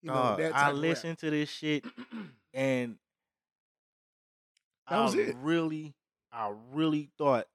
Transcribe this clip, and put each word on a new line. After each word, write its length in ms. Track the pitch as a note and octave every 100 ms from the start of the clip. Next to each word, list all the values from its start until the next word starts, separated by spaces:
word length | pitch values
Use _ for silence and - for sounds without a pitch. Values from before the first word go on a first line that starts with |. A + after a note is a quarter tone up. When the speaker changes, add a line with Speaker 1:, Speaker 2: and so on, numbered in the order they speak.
Speaker 1:
You 60 | E3
know, 40 |
Speaker 2:
Dog, 240 | C3 B2 G#2+
Speaker 1:
that 160 | D#3+
Speaker 2:
I 60 | C#3
Speaker 1:
type 80 | C#3+
of 40 | C#3+
rap. 60 |
Speaker 2:
listened 360 | D#3+ D#3+ E3 E3
to 120 | D#3+
this 180 | D3+ D3+
shit 340 | - D3+ D3 A#3+ - B3+ A#3
Speaker 1:
<clears throat> 340 | F3+ B2 _
Speaker 2:
and 420 | C3 C3+ B2+ B2 G#2 _ _ _ _ _ _ _ _ _ _ _ _ _ _ _ _ _ _ -
Speaker 1:
That 120 | F#3
was 120 | A3+
Speaker 2:
I 40 | F4
Speaker 1:
it. 180 | - B2
Speaker 2:
really, 540 | C#3 E3+ D#3+ D#3 D#3 - _ _ _
I 200 | A#2 G#2 G#2 A#2
really 360 | C#3+ D#3+ D3+ D3 _
thought 280 | D3 B2 -